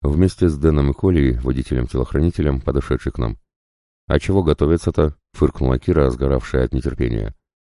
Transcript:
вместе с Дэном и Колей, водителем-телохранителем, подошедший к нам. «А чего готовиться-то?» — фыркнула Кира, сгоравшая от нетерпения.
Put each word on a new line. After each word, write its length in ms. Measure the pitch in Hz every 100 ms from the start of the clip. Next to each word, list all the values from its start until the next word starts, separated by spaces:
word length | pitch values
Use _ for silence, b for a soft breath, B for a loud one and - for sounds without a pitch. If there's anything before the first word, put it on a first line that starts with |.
вместе 480 | 71 76 95 - 87
с 80 | 71
Дэном 340 | 78 76 69
и 20 |
Колей, 440 | 67 98 85 67 60
водителем-телохранителем, 1200 | 64 64 - 64 62 65 62 69 85 - 73 67
подошедший 540 | - 69 - 65 -
к 40 | -
нам. 200 | 57 55 _ _ _ _ _ _ -
«А 120 | 82
чего 240 | - 95
готовиться-то?» — 720 | 80 73 73 85 - 85 78 - _
фыркнула 460 | - 73 - 65 65
Кира, 300 | - 80 67
сгоравшая 560 | 62 67 65 - 65 62
от 80 |
нетерпения. 600 | 64 67 - 60 53 52 - _ _ _